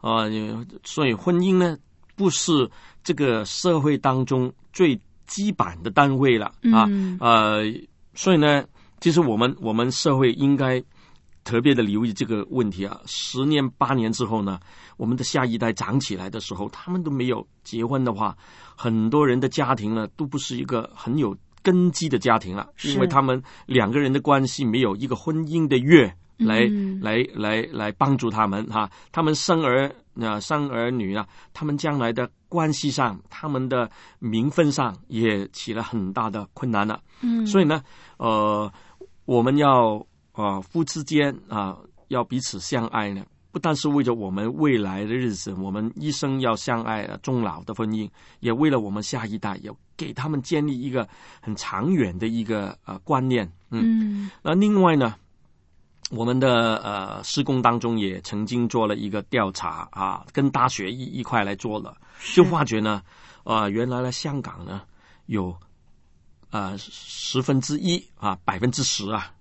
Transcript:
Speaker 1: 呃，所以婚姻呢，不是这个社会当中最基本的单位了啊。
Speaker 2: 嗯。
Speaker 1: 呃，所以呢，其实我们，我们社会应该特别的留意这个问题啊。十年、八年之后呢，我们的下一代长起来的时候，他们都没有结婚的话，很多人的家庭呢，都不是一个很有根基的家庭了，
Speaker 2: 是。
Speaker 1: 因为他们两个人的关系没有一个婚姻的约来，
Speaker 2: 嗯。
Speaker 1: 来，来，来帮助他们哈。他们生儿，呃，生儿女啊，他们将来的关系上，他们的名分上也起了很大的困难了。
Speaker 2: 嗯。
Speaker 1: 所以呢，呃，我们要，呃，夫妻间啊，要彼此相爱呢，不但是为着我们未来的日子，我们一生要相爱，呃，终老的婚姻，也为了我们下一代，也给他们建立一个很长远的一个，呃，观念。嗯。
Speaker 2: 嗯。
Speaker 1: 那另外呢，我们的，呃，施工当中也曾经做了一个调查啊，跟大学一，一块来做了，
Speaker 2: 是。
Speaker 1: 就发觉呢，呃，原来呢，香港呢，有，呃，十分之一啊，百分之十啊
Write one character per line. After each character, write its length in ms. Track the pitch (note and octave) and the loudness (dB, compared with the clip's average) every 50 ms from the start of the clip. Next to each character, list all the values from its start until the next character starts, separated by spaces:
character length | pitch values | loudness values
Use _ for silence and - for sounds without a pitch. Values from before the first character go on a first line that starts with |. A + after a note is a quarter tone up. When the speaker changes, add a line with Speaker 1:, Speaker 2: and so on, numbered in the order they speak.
Speaker 1:
呃， 300 | - A#2 A2+ A2+ A2 G#2+ G#2+ A2 G#2+ G#2+ A2 A2+ A#2+ - - - _ | 0 0 0 0 0 0 -2 -4 -6 -6 -8 -10 -10 -14 -16 -20 _
所 220 | - - - D3+ | -10 -4 0 2
以 60 | C3+ A2+ | 2 0
婚 240 | G#2+ - F3+ F3+ | 0 0 2 2
姻 220 | F3 F3+ F#3+ F#3 F#3 | 2 4 4 4 4
呢， 180 | F3+ F3 D#3 C#3+ _ _ _ _ _ _ _ | 4 2 0 -4 _ _ _ _ _ _ _
不 140 | - G3 F#3 | 0 0 2
是 400 | D3+ - - - E3 D3 B2+ A2+ - - - - - - - | 2 0 0 2 4 4 2 2 -2 -14 -20 -20 -20 -16 -4
这 120 | - F3+ | -4 0
个 280 | C3+ D3 C3+ A#2 A2 G#2+ | 0 2 2 2 0 -2
社 340 | F#2+ - - - F#3 E3+ D#3 | -4 -8 -2 0 2 2 4
会 160 | C#3 D3+ D3 | 4 2 0
当 280 | C3 - C#3 C3 C3 B2+ | 2 2 0 2 2 0
中 260 | - C#3 C3 B2+ B2+ - _ - - - | 0 0 0 0 -2 -4 _ -20 -20 0
最 260 | - F#3 D#3+ C3 G#2+ _ - _ - - | 2 4 4 4 0 _ -14 _ -20 -18
基 240 | - - - G3 G#3 | -12 -6 -2 -2 -2
本 160 | - - - F2+ E2+ E2+ E2 | 0 0 -2 -4 -2 -8 -8
的 80 | A2+ | -2
单 280 | F#3 - C#3+ C#3 C3+ C3 | 4 4 4 4 4 4
位 180 | C#3 C#3 B2 | 4 4 4
了 100 | A2 G#2 - - - - A#3 | 4 2 -4 -10 -2 2 6
啊。 140 | A3+ A2+ A2 G#2 | 6 6 6 6
Speaker 2:
嗯。 280 | - G2 F#3+ F#3 F3+ F#3 | 4 0 0 -2 -4 0
Speaker 1:
呃， 440 | F#3+ A#2+ A#2 A2+ A2 G#2+ G#2+ G#2+ G#2+ G#2+ A2+ - - - _ _ - - _ | 4 4 6 6 6 4 2 2 0 -2 -4 -6 -12 -16 _ _ -20 -20 _
所 200 | - - F#3+ F#3 | -2 2 4 6
以 20 | |
呢， 260 | D#3+ D3 D3 D3 C#3+ C3 - _ - - _ _ - | 6 6 6 4 4 2 -2 _ -20 -20 _ _ 0
其 100 | - E3+ | 0 4
实 100 | D#3 E3 | 4 6
我 160 | E3+ C3 A2 | 4 4 4
们， 200 | G#2 A#2 B2+ C#3 - | 2 2 2 0 -2
我 120 | - A2+ G#2+ | -4 -2 0
们 180 | A2+ A#2+ B2+ | 2 0 0
社 280 | B2+ - - E3 C#3 C3 | -2 0 2 2 4 4
会 120 | C3+ B2 A#2 | 4 2 2
应 220 | - C3+ C#3 C#3+ | 2 2 2 4
该 280 | C3 C#3 C3 B2+ B2+ B2+ _ _ - - - - - _ _ - - _ | 4 2 0 0 -2 -4 _ _ -20 -20 -20 -20 -20 _ _ -20 -18 _
特 180 | - A#2 A#2 B2 | -2 0 2 4
别 120 | D3 C#3 | 4 4
的 80 | A#2+ A2+ | 4 2
留 220 | G2+ G2+ G#2 A#2 | 0 0 0 0
意 80 | A#2+ G#2 | -2 -2
这 140 | - C#3+ | -4 -4
个 200 | A2 A2+ G#2 G2 - | -2 -2 -4 -4 -4
问 200 | - C3 A#2 G#2 | -2 -2 0 0
题 140 | F#2+ F2+ F#2+ | -2 -4 -6
啊。 160 | G2 - - - | -8 -8 -12 -14
十 400 | - - - - - - B2+ C3+ | -12 -10 -10 -10 -8 -4 -2 0
年、 200 | D3 D#3 D3 C3+ B2+ | 2 2 2 0 -2
八 240 | - _ C#3 A#2+ C#3 | 0 _ 0 2 2
年 180 | C3 A2+ A2 A2+ | 0 2 0 0
之 140 | - B2 | -2 -2
后 160 | G2+ A2+ A2 G2+ | -2 0 -2 -2
呢， 180 | G2+ F#2+ F2+ - - - - - - - - | -2 -4 -6 -10 -18 -20 -20 -20 -20 -12 -6
我 80 | A#2+ | -4
们 100 | A2 B2 | -2 -2
的 80 | B2 B2+ | -2 -4
下 220 | - - D3 B2+ | -2 0 0 0
一 100 | B2+ A2+ | 0 0
代 160 | A2+ B2 A2+ A2 | -2 -2 -2 -2
长 260 | - - - A#2+ C3+ | -2 -4 -2 -2 -2
起 160 | B2+ - G#2 | -2 -2 -8
来 140 | F2 F#2 G2 | -8 -8 -10
的 100 | - A2+ | -10 -10
时 120 | G2+ - G2+ | -10 -10 -8
候， 160 | F2 G2+ A2 | -8 -8 -10
他 240 | - - - - F3+ | -10 -14 -10 -6 -6
们 100 | F#3 E3+ | -4 -2
都 80 | D#3 | -2
没 160 | C#3+ C3+ B2+ | -2 -2 -2
有 180 | B2+ A#2+ G#2+ G#2+ _ _ _ _ | -2 -2 -4 -6 _ _ _ _
结 200 | - - A2+ A2+ | -10 -6 -4 -2
婚 180 | A#2 C#3 C3+ C3 | -2 0 0 0
的 80 | B2 A2 | 0 -2
话， 240 | F#2+ G#2+ G2+ - - - - - - - - - | -2 -4 -6 -6 -8 -18 -20 -20 -20 -20 -20 -20
很 320 | - - B2 A2+ A2+ A2 A2+ | -6 -4 0 0 2 2 2
多 180 | B2+ D3 D3 | 4 4 4
人 140 | C3+ B2 C3 | 4 4 2
的 80 | C3 C3 | 0 0
家 260 | - - C#3+ B2 C3 | 0 0 -2 0 -2
庭 200 | A2 G#2 G#2 A2+ | -4 -2 -4 -4
呢， 120 | A2+ G#2+ G#2+ | -4 -4 -6
都 180 | _ - D#3 | _ -8 -8
不 100 | C#3 C#3 | -6 -6
是 220 | C#3+ C3+ - B2 A#2+ | -6 -6 -6 -6 -6
一 40 | C3+ | -6
个 280 | B2 B2+ A2+ A2+ - - | -4 -4 -4 -4 -6 -14
很 220 | - - A#2+ A#2+ | -12 -6 -4 -2
有 180 | D#3 C#3 G#2 F#2+ - - _ _ - - | 0 0 -2 -2 -6 -14 _ _ -2 0
根 280 | G3 F3+ F3+ F3+ F3+ | 2 4 6 4 4
基 160 | D#3+ - E3+ | 2 0 -4
的 120 | D#3 C3+ A2+ | -2 -2 0
家 200 | - B2 A2+ A2+ | 2 4 2 2
庭 160 | - F#2 F#2 | 2 -2 -8
了， 140 | G2+ - - - | -8 -8 -10 -12
Speaker 2:
是。 160 | - - D3 C#3+ | -8 -6 -2 0
Speaker 1:
因 80 | - | 2
为 60 | - | 0
他 160 | F3+ D#3 C#3 C3+ | 4 4 2 4
们 200 | C3 B2+ C3 C3 - - - - | 4 0 -2 -4 -10 -20 -20 -10
两 260 | - B2+ B2+ A2 G2 | 0 2 2 2 4
个 80 | A#2 C#3+ | 2 2
人 140 | C#3+ C3 C3 | 2 2 2
的 80 | C#3+ | 0
关 260 | - D3 C#3+ C#3 C3+ | 4 4 4 4 4
系 160 | B2+ - - C#3 | 0 0 -2 -2
没 180 | A#2 G#2+ B2+ | 0 2 2
有 140 | C3 G#2+ F#2+ | 2 2 0
一 120 | G#2 B2 | -2 -4
个 100 | C3+ B2 | -4 -6
婚 300 | G#2+ - - D#3 D#3+ D#3+ | -4 -4 -4 -2 -2 -4
姻 200 | D3 D#3+ E3 D#3+ | -2 0 0 2
的 120 | C#3+ C#3+ B2+ | 4 2 2
约 360 | B2 C#3 E3+ D#3 B2 F#2+ F2+ - _ _ _ _ A3+ | 4 8 8 8 8 8 0 -10 _ _ _ _ 0
来， 220 | A3 - - A3 G#3 | 2 4 4 4 2
Speaker 2:
嗯。 300 | G#3 G3+ G3 G3 F#3+ F#3+ | 2 0 -2 -2 -4 -4
Speaker 1:
来， 240 | F#3+ G#2 A2 A#2 B2+ - - | -4 -2 0 0 0 -2 -4
来， 280 | A2+ G#2+ G#2+ G#2+ A2 A2+ - D#3 | -4 -2 0 0 0 -2 -4 -6
来 200 | B2 G#2+ G#2 G2+ | -6 -6 -6 0
帮 240 | _ C3+ C3+ C#3 | _ 2 4 4
助 140 | B2 B2 A2+ | 2 0 -2
他 160 | G#2 A2 A2 | 0 0 0
们 200 | G2+ F#2+ G2+ A2 | 0 0 -4 -4
哈。 240 | - G#2+ A2 G#2+ F#2+ - - - - - | -4 -2 -4 -4 -4 -6 -16 -20 -10 -4
他 100 | E3 E3 | 0 0
们 120 | D#3 D#3 | 2 0
生 280 | D3 - - F3+ E3 D#3+ | 0 2 2 2 2 4
儿， 320 | C3+ B2 C3 C#3 C#3 - - _ _ _ | 2 2 2 2 0 -4 -10 _ _ _
呃， 260 | - A#2 A2 G#2+ G#2 | -6 -4 -4 -4 -4
生 280 | G2+ - D#3+ D3 D3 C#3+ | -4 -2 -2 -2 -2 -2
儿 220 | B2+ A#2 A#2 A#2+ | -2 -2 -2 -2
女 260 | B2+ B2+ G#2+ F#2+ G2 | -2 -2 -4 -4 -4
啊， 100 | G#2+ - - - - - - - | -6 -6 -8 -12 -20 -20 -20 -14
他 120 | - D3+ | -8 -4
们 120 | D3+ D3 | -4 -4
将 220 | C#3+ D#3+ D#3 D3 C#3+ | -2 -2 -2 -2 0
来 140 | B2 A#2 A2+ | 0 0 0
的 160 | A2+ B2 A#2+ _ _ _ _ | -2 -4 -6 _ _ _ _
关 240 | - F3 D#3+ D#3 D3 | -4 -2 0 0 0
系 180 | - - D3+ | 0 -2 -4
上， 300 | C3 - C3+ A#2 G2+ F#2 - - | 0 0 -2 -2 -2 -6 -16 -20
他 200 | - - - D#3 | -18 -12 -8 -4
们 200 | C#3+ C3 C3 B2+ | -4 -2 -2 0
的 220 | C3 B2+ A#2 G#2+ - - - - - _ | 0 0 0 -2 -4 -16 -20 -20 -18 _
名 320 | - A#2 G#2+ A2+ A#2 D3 | -6 -2 0 0 0 0
分 220 | C#3+ - E3 D3 C#3 | 2 2 2 2 2
上 240 | - C3+ A#2 F#2+ - - - | 0 -2 -2 -4 -8 -14 -8
也 380 | - A2 A#2 A2+ G#2+ G2 G2 G2 | -4 0 2 2 2 0 -2 -6
起 240 | _ - - - A2 | _ -14 -10 -8 -6
了 100 | A2 A2+ | -6 -6
很 300 | - - A2+ F#2+ F#2 F#2+ | -4 -4 -4 -4 -2 -4
大 180 | A#2 A2+ A2 | -4 -4 -4
的 180 | G2 A2 G2+ - _ | -4 -6 -10 -10 _
困 160 | - - C3 | -8 -4 -2
难 160 | A2+ G2+ G2+ | 0 0 0
了。 140 | G#2+ G#2+ - - _ _ - | 0 -2 -4 -6 _ _ -6
Speaker 2:
嗯。 260 | - A#3+ A#3 A3+ A3 | -2 0 0 0 0
Speaker 1:
所 140 | G#3+ G3+ G3 | 4 4 4
以 40 | F#3 | 6
呢， 180 | D3 D#3 D#3 C3 - - - - - - | 6 2 0 -2 -10 -20 -20 -20 -20 -12
呃， 560 | _ A#2 A#2 A2 G#2+ G#2+ G#2+ G#2 G#2 G#2 G2+ - - - - - _ - - - - _ | _ -2 0 2 2 2 2 2 0 -2 -4 -8 -14 -20 -20 -20 _ -20 -20 -20 -16 _
我 180 | - B2+ A#2+ A#2 | 0 2 2 4
们 140 | B2+ C3+ D3 | 4 4 4
要， 480 | D3 C#3 C3+ B2+ A#2 A2+ G#2+ A2 - _ _ _ _ _ _ | 6 6 6 6 6 4 2 -2 -8 _ _ _ _ _ _
呃， 280 | - G#2+ G2+ G2 G2 F#2 | -4 -2 -2 -2 -4 -6
夫 220 | - - E3+ E3 | -4 -2 -2 -2
妻 180 | C3+ - E3 D3 | -2 -4 -10 -8
间 320 | - D#3 D3+ D3 C#3+ C#3 - - - | 0 0 2 2 2 -2 -6 -12 -8
啊， 280 | - G#2+ G2+ F#2+ F#2+ - - - _ - _ _ | -6 -4 -4 -4 -6 -10 -16 -20 _ -20 _ _
要 160 | C3+ B2+ B2 | -2 -2 -2
彼 160 | - B2+ C3 | 0 -2 -4
此 180 | C3 - - G2 | -4 -4 -10 -10
相 280 | - - - B2 A2+ A2+ | -8 -4 -2 -2 -2 0
爱 240 | - A#2 G#2+ G2+ G2+ | -2 -2 -2 -2 -6
呢， 120 | G2 G2 _ _ _ _ _ _ | -8 -10 _ _ _ _ _ _
不 60 | E3 | -4
但 160 | - F3 D#3 | 0 0 0
是 120 | C#3 - D3+ | 0 0 0
为 140 | C#3+ C#3+ C#3 | 2 2 2
着 120 | B2+ A#2+ | 2 0
我 160 | A#2 G#2 F#2+ | -2 -2 -6
们 220 | F#2 G2 G#2 A2+ C3 | -4 -4 -4 -4 -2
未 240 | D3+ D#3 D3 C3+ A2+ | 0 2 2 2 2
来 260 | G2+ F#2+ F#2 G2 G#2 | 0 -2 -4 -6 -4
的 100 | G#2+ A#2 | -4 -4
日 160 | C3 B2+ A#2+ G#2 | -2 -2 -2 -4
子， 200 | F#2 - G2 G2 | -4 -6 -8 -8
我 160 | F#2+ F#2+ G2 | -6 -6 -6
们 220 | F#2+ G#2 G#2+ A2+ - | -4 -4 -4 -6 -6
一 140 | - D3+ D3+ | -6 -6 -4
生 300 | C#3+ - - C#3 C3+ C3+ | -4 -4 -2 -2 -2 0
要 160 | B2+ A#2+ A2+ | 0 0 -2
相 260 | G#2+ - - B2 A#2 A2+ | -2 -2 -4 -4 -4 -2
爱， 200 | A#2 A2 G#2+ - | -4 -4 -6 -6
呃， 140 | - G2+ G2+ | -8 -10 -10
终 240 | - - C3 B2 A2+ | -6 -2 -2 -2 -2
老 200 | G2 D#2+ D#2 F2 | -2 -6 -8 -10
的 100 | - G#2+ | -12 -6
婚 140 | - A2+ G#2+ | -6 -4 -4
姻， 180 | A2 A2 G#2+ G2+ _ _ - - - _ | -2 -4 -6 -8 _ _ -20 -20 -20 _
也 120 | - A#2+ A2+ | -4 -4 0
为 180 | B2 D3+ D#3 | 2 2 2
了 100 | C3+ A#2+ | 2 0
我 100 | G#2+ G2+ | -2 -2
们 120 | G2 G#2 G#2 | -6 -6 -6
下 240 | - - B2 A2+ | -6 -6 -6 -6
一 120 | G#2+ G#2 G#2+ | -6 -8 -8
代， 200 | - G#2+ F#2+ F#2+ - | -6 -8 -8 -8 -12
也 80 | G#2+ G#2 - _ _ _ | -16 -18 -18 _ _ _
给 160 | - D#3+ C#3+ A2+ | -12 -12 -10 -8
他 160 | B2+ B2+ D#3 | -8 -6 -4
们 120 | D3+ C#3 C3 | -4 -4 -4
建 240 | - E3+ D3+ D3 | -2 -2 0 0
立 140 | D3+ C#3 B2 | -2 -2 -4
一 100 | B2 C#3 | -6 -4
个 160 | B2+ B2+ A2 - - - - - - - | -4 -4 -4 -4 -10 -20 -20 -20 -20 -16
很 140 | - G#2+ G#2+ | -10 -10 -8
长 380 | G2 - - - F#2 G#2+ D#3 F#3+ | -8 -8 -6 -4 -2 0 2 2
远 260 | E3 B2 F#2+ F2 F#2 | 2 2 0 0 -4
的 80 | A2 A2+ | -4 -2
一 140 | A2+ A#2 A2+ | -2 -4 -2
个， 360 | G2+ A2+ G#2 G2+ G2 - - _ | -2 -4 -4 -4 -6 -10 -12 _
呃， 140 | - G2 F#2 | -14 -14 -14
观 280 | _ - D#3 C3 C3 C3 | _ -2 -2 0 0 2
念。 220 | B2+ A#2+ G2+ E2+ E2+ _ _ _ | 0 0 0 -4 -10 _ _ _
嗯。 120 | - A2+ A3+ | -2 0 2
Speaker 2:
嗯。 480 | A3+ A3+ A3+ A3 G#3+ G#3 G3+ G3+ G3 - - _ | 2 2 2 0 -2 -4 -4 -6 -10 -12 -10 _
Speaker 1:
那 120 | C#3+ D#3+ | 0 2
另 260 | F#3 G3+ G#3 G#3 G3 F#3+ | 4 4 4 4 6 6
外 140 | F3 D#3+ | 6 6
呢， 180 | D3 C3 A2+ A2 - _ _ _ _ _ _ _ _ _ _ _ _ _ _ _ _ _ - | 4 2 0 -2 -6 _ _ _ _ _ _ _ _ _ _ _ _ _ _ _ _ _ -10
我 140 | - A2 A2+ | -6 -4 -2
们 160 | A#2+ B2 B2+ | 0 0 2
的， 360 | C3 C3 B2 A#2 A#2 A2+ A2 - | 4 4 4 4 4 2 0 -2
呃， 440 | - - G#2 G2+ F#2+ G2 G#2 G#2 G2+ | -4 -6 -6 -6 -6 -8 -10 -10 -10
施 220 | - - C3+ C#3 | -6 -4 -2 -2
工 160 | - C#3 B2+ | 0 0 2
当 180 | A#2+ A#2+ A#2+ A#2+ | 2 2 2 2
中 200 | A#2 A#2 A#2 A2 | 0 -2 -2 0
也 220 | G2+ G2 F#2 F#2 F2 | -2 -4 -4 -6 -10
曾 240 | - - G#2 G#2+ | -8 -6 -6 -4
经 220 | G2+ A#2+ A#2+ A#2+ A2+ | -2 -2 -2 -2 0
做 180 | - A#2+ A2+ | 0 0 0
了 100 | G#2 G#2 | 0 0
一 140 | A2 A2 G2+ | -4 -4 -6
个 120 | F#2+ G#2 G2 | -6 -8 -8
调 300 | - - B2 G#2+ F#2 F#2 | -2 -2 -2 -2 -2 -4
查 360 | - - E2+ D#2+ D#2+ F2 - - | -6 -8 -8 -8 -8 -12 -14 -8
啊， 320 | G2 F#2+ F#2+ F#2 F#2 - - _ | -6 -4 -4 -4 -8 -12 -8 _
跟 180 | - C3+ C#3 | 0 0 0
大 160 | C3+ C#3 B2 C3 | 2 2 0 0
学 220 | - - G2 F#2 | 0 -2 -6 -6
一， 140 | A2+ C3 C3 | -6 -8 -10
一 180 | - F3+ C3+ A#2+ | -10 -8 -10 -8
块 220 | - C3+ A#2 G2+ | -2 -2 -2 -2
来 100 | G2+ G2+ | -2 -4
做 240 | F#2+ - A#2+ G#2+ G#2+ | -6 -6 -6 -6 -6
了， 180 | F#2+ - - _ - - - - | -8 -10 -16 _ -20 -20 -20 -16
Speaker 2:
是。 180 | - - - | -14 2 6
Speaker 1:
就 80 | - F3+ | 6 6
发 200 | F#3 F#3 D#3+ C#3+ | 6 6 0 0
觉 160 | - A2+ A2 | 0 0 0
呢， 220 | G#2+ G#2+ G#2+ G2+ F#2 - - - - - - - - | 0 0 -2 -2 -6 -12 -20 -20 -20 -20 -20 -20 -4
呃， 240 | - A#2 A2 G#2+ G2+ | -2 0 0 2 0
原 180 | G2+ A2 A#2+ B2+ | 0 -2 -2 -2
来 120 | B2 B2 | -2 -4
呢， 100 | B2+ B2+ | -4 -4
香 300 | B2+ - - D#3 C#3+ C#3 | -6 -6 -6 -6 -6 -6
港 240 | B2 - - - F2 | -6 -8 -12 -14 -12
呢， 180 | F#2 F2+ G2 - - - - _ _ - _ _ | -12 -12 -12 -12 -16 -20 -20 _ _ -20 _ _
有， 280 | - - G#2 F#2 F2+ F2+ F2 - - - _ _ _ - _ _ _ _ _ _ - - _ - - | -6 -4 -4 -4 -4 -8 -12 -18 -20 -20 _ _ _ -20 _ _ _ _ _ _ -20 -20 _ -20 -10
呃， 260 | - G#2+ G2+ F#2 G2 G2 | -8 -6 -6 -6 -8 -10
十 640 | - - - - - - - - - - - C3 B2+ | -12 -16 -20 -20 -18 -16 -14 -12 -10 -4 -2 -2 0
分 180 | - C#3+ C3+ | 2 0 0
之 180 | C3 - D3 D3+ | 0 -2 -6 -4
一 240 | - F#3 E3+ F3 - - - | -2 -2 -2 -2 -4 -12 -18
啊， 220 | - - G#2 F#2+ F#2 - | -8 -6 -6 -6 -4 -4
百 140 | - F#2+ F#2 | -6 -4 0
分 140 | G#2+ B2+ A#2+ | -2 -2 0
之 100 | - C3+ | 0 -2
十 280 | - - - G#2 G2 | -2 -4 -4 -6 -6
啊 220 | G#2+ G#2 F#2+ - - _ | -6 -6 -6 -8 -16 _